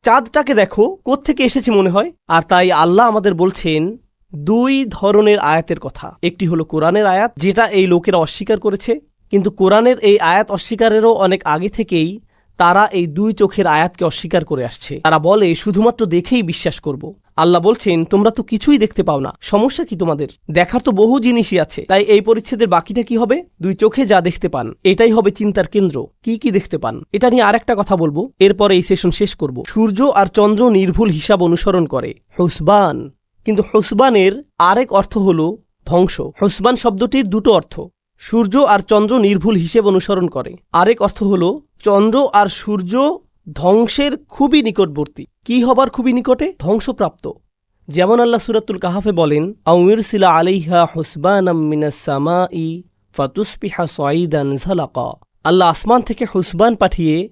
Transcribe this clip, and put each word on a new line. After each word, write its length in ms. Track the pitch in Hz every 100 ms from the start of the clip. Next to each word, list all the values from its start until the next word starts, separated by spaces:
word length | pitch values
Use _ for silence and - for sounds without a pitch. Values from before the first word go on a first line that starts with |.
চাঁদটাকে 500 | 233 247 226 294 277
দেখো, 440 | 220 190 - 233 381 -
কোত্থেকে 380 | 269 - 302
এসেছে 280 | 254 269 226
মনে 180 | 202 190
হয়? 220 | 185 339 - -
আর 140 | 165 -
তাই 240 | 180 185
আল্লাহ 360 | 156 170 190 233
আমাদের 260 | 214 202
বলছেন 640 | 170 185 185 170 156 170 233 _ _ _ 151
দুই 500 | 147 226 254 269 254
ধরনের 500 | - 196 208 208 208
আয়াতের 400 | 147 160 160 160
কথা। 360 | 135 - - -
একটি 220 | 170 175 180
হলো 200 | 170 160
কোরআনের 400 | 156 156 202 208
আয়াত, 280 | 185 226 147
যেটা 300 | 180 196 220
এই 180 | 196 190
লোকেরা 320 | 175 175 185
অস্বীকার 420 | 156 - 196 214
করেছে, 400 | 214 196 - 262 _ _ _
কিন্তু 200 | 202 190
কোরআনের 480 | - 190 208 240 254
এই 200 | 214 202
আয়াত 320 | 165 185 220
অস্বীকারেরও 640 | 196 - 208 226 220 226
অনেক 280 | 226 190 185 160
আগে 240 | 151 196
থেকেই 500 | 220 220 170 160 208 _ _ _ -
তারা 280 | 175 185 208
এই 220 | 190 170
দুই 260 | 151 208
চোখের 340 | 208 196 208 185
আয়াতকে 380 | 151 175 - 175
অস্বীকার 400 | - 170 180 -
করে 200 | 139 117
আসছে। 340 | - - 143
তারা 160 | 160 160
বলে, 360 | 165 214 185 165
"শুধুমাত্র 500 | 214 190 233 233 214
দেখেই 380 | 170 175 247
বিশ্বাস 360 | 175 143 - -
করব।" 340 | 151 139 151 - _ -
আল্লাহ 260 | 165 175
বলছেন, 440 | 180 240 208 170 165
"তোমরা 240 | 196 214
তো 140 | 220
কিছুই 340 | 202 220 - 269
দেখতে 260 | 214 -
পাও 160 | 185 143
না, 180 | 135 -
সমস্যা 440 | - 202 247 269 339
কি 100 | 175
তোমাদের? 320 | 170 147 139 - -
দেখার 300 | 156 175 247
তো 100 | -
বহু 280 | 196 220 269
জিনিসই 400 | 233 233 214 180
আছে।" 220 | 156 -
তাই 220 | - 196
এই 180 | 208 208
পরিচ্ছেদের 460 | 208 226 - 220 220
বাকিটা 360 | 175 - 220
কি 140 | 233 233
হবে? 260 | 233 294 349 -
দুই 120 | 180
চোখে 320 | 190 214 240 240
যা 160 | 196
দেখতে 280 | 175 - 180
পান, 240 | 135 113 -
এটাই 280 | 185 196 226
হবে 200 | 220 196
চিন্তার 360 | - 208 202 175
কেন্দ্র। 400 | 208 190 139 - _
কি 140 | - 226
কি 140 | 254
দেখতে 260 | 190 - -
পান, 260 | 117 117 -
এটা 160 | 208 247
নিয়ে 140 | 247
আর 120 | 208 226
একটা 200 | - 214
কথা 180 | 202 185
বলবো, 340 | 160 147 247 -
এরপরে 360 | 196 196 208 190
এই 60 |
সেশন 300 | - 185 -
শেষ 240 | - 202 -
করব। 280 | 147 123 -
সূর্য 360 | 214 220 196
আর 220 | 277 202 196
চন্দ্র 440 | - 208 214 247
নির্ভুল 400 | 202 190 180 220
হিসাব 340 | 156 - 196
অনুসরণ 420 | 175 170 - 185 156
করে, 280 | 131 123 - _ -
হুসবান। 720 | 180 - 156 208 185 127 123 _ _ _ -
কিন্তু 180 | 208 -
হুসবানের 720 | 214 - 208 262 220 190 220 - -
আরেক 340 | 175 202 254
অর্থ 240 | 196 196 220
হলো 400 | 196 165 160 220 _ _ -
ধ্বংস। 360 | 175 180 - 143 -
হুসবান 340 | 208 - 214 254
শব্দটির 540 | 240 190 240 269 208
দুটো 240 | 214 220
অর্থ, 260 | 190 - - 156 _ _ _
সূর্য 400 | - 233 214 247
আর 220 | 277 202
চন্দ্র 400 | 196 214 208 247
নির্ভুল 360 | 202 196 180 202
হিসেব 320 | 170 233 202
অনুসরণ 400 | 190 - 196 175
করে। 280 | 131 123 - _
আরেক 300 | 165 185 233
অর্থ 220 | 202 -
হলো 380 | 196 190 170 285 - _
চন্দ্র 440 | 208 202 214 247 269
আর 140 | 208 202
সূর্য 720 | - - 208 180 240 285 349 _ _ -
ধ্বংসের 640 | 151 170 214 233 - 285 294
খুবই 460 | _ - 277 302
নিকটবর্তী। 640 | 226 196 185 147 147 - - _ -
কি 180 | 247
হবার 260 | 240 254 262
খুবই 240 | - 254
নিকটে? 400 | 247 254 247 330 -
ধ্বংসপ্রাপ্ত। 720 | 156 214 - - 180 - - - _ _ _ _ -
যেমন 320 | 156 185 240
আল্লাহ 200 | 240 233
সূরাতুল 380 | - 220 220 185
কাহাফে 340 | 180 185 214
বলেন, 420 | 170 156 147 170 220 -
"আও 240 | 175 180
ইউরসিলা 400 | 226 208 208 185
আলাইহা 580 | 160 170 190 160 175 170 165
হুসবানাম 640 | 156 151 170 196 180 165
মিনাস 360 | 151 151 151 - -
সামাই 800 | 139 151 180 185 170 160 170 - _ _
ফাতুসবিহা 720 | - 139 202 214 - - - 165
সাইদান 720 | - 143 160 175 151 143 139
যালাকা।" 540 | 180 185 139 - 123 - _ _
আল্লাহ 260 | 160 180 175
আসমান 320 | 160 214 240
থেকে 240 | - 226 226 190
হুসবান 400 | 180 170 226 226
পাঠিয়ে 540 | 190 - 160 156 208